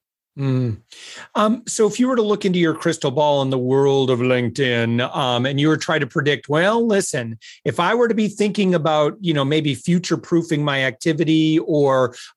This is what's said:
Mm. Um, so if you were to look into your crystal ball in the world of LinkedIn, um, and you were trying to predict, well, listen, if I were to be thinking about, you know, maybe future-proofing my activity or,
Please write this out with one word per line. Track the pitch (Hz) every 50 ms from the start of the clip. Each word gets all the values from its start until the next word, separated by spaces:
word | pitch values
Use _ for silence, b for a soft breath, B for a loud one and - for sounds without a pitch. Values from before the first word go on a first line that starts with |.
| _ _ _ _ _ _ - 143
Mm. | 139 135 131 127 127 120 107 - _ B B B B B B B B B B
Um, | - 214 214 226 254 -
so | - - - 220 208
if | 208 -
you | 247 254
were | 262 233
to |
look | 214 208 208 202 208
into | 202 180 180
your | 170 165 156
crystal | 160 - 170 156 - - 147
ball | 123 151 147 147 143 139
in | 135 131
the | 135 131
world | 123 127 131 139 139 139 139 135 135 127
of | 131 117
LinkedIn, | 127 127 127 123 123 117 117 - 139 127 120 120 117 113 117 120 123 - -
um, | 165 143 127 123 120 123
and | 135 139 135
you | 143 156
were | 156 147
trying | - - 165 156
to | 143 135
predict, | - 165 139 143 143 123 - -
well, | 143 156 175 196 220 233 233
listen, | 233 208 196 190 - - 143 120 113 113 110 B B B B B
if | - 117 -
I | 170 180 220
were | 240 247 233
to | 226
be | 208 220 202
thinking | 214 - 208 208 185 - 202 185 180
about, | 170 143 165 156 151 151 147 - -
you | 202 170 160
know, | 147 139
maybe | 135 151 160 156 151 135
future-proofing | 113 - - 175 180 180 - 170 160 - - 175 165 165 165 160 147
my | 147 147 139 135 131
activity | 131 123 - - 170 156 147 165 151 160 160 156 156 156 160
or, | 170 - 165 147 143 139 131 131 127 120 120 B B B B